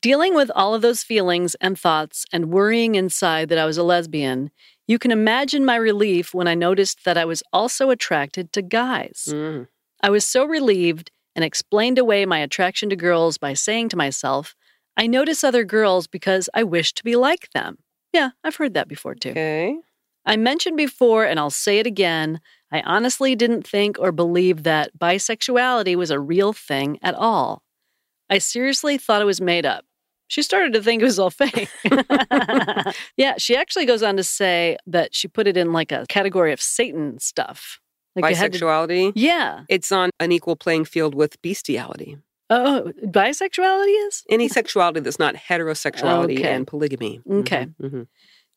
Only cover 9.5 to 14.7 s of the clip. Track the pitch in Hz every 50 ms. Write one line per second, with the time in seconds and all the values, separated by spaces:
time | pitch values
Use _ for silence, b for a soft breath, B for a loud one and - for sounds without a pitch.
9.5 | 156 143 120 - _ _ _ _ _ _ - 202 202 208 202 - - 254 269 302
10.5 | 320 311 277 247 202 185 175 170 165 160 170 - _ _ _ _ _ - 160 160
11.5 | - - - _ - 208 220 247 254 254 254 226 208 202 196 190 175 156 147 143
12.5 | - - 190 180 190 - - 208 196 180 165 175 175 165 165 165 156 - - 143
13.5 | 135 127 - - 214 226 233 226 - 180 151 139 131 - - 131 135 135 147 -
14.5 | - _ _ _